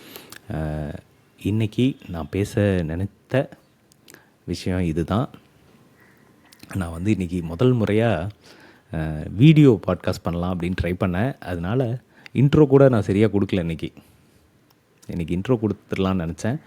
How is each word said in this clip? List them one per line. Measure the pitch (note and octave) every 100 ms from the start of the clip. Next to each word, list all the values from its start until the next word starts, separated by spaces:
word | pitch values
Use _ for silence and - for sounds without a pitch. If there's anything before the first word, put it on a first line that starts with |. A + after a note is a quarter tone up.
| - - - - -
அஹ், | D#2 D#2 D2+ D2 - _ _ _ _
இன்னைக்கு | F#2+ A2 G#2+ - B2+ - -
நான் | E2+ D2
பேச | F#2+ G2+ - G2+ F#2
நினைத்த | D#2 E2+ G2+ _ - C3 - - _ _ _ _ _ - _ _
விஷயம் | - F2 F#2+ F#2
இதுதான். | F2 D#2+ D#2 G2 C#3+ - _ _ _ _ _ _ _ _ _ _ _ - -
நான் | G2+ E2+
வந்து | E2 G2+
இன்னைக்கு | F#2+ F2+ F2+
முதல் | E2 E2+ B2+
முறையா, | B2 G#2 G#2 A#2 E2+ G2+ - - - - - -
அஹ், | D#2+ D#2 D2+ E2
வீடியோ | F2 D#3 D#3 C#3+ G#2+ -
பாட்காஸ்ட் | F2+ - F2+
பண்ணலாம் | F2+ E2+ F2+ F2+
அப்படின்னு | F2 F#2
ட்ரை | F2 F2+
பண்ணேன். | F#2+ F2 B2+ -
அதனால | - F2 F2 B2 A#2 B2 _ _ -
இன்ட்ரோ | - C#3 D3+ C#3
கூட | C3+ C3+
நான் | A2+
சரியா | G#2 G2 A2
கொடுக்கல | G2 F#2+ F#2+
இன்னைக்கு. | E2 D#2+ D#2 - _ _ _ _ _ _ _ _ _ _ -
இன்னைக்கு | E2 D#2+ F2
இன்ட்ரோ | A2 A#2+
கொடுத்துடலாம்னு | G#2+ G2 - - F#2+ F#2 E2
நினைச்சேன். | E2+ G#2+ D#3